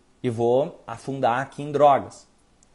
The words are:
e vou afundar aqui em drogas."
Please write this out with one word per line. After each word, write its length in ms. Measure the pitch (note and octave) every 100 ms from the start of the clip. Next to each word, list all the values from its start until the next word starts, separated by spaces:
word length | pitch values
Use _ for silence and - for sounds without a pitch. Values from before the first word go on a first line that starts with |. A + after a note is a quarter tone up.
| _ _
e 60 | B2+
vou 520 | A2+ A#2 B2 D#3+ - -
afundar 520 | A2 - C3+ B2 A#2+
aqui 220 | C3+ -
em 100 | D3
drogas." 560 | C#3+ C#3+ C3 G2+ - _ _ _ _ _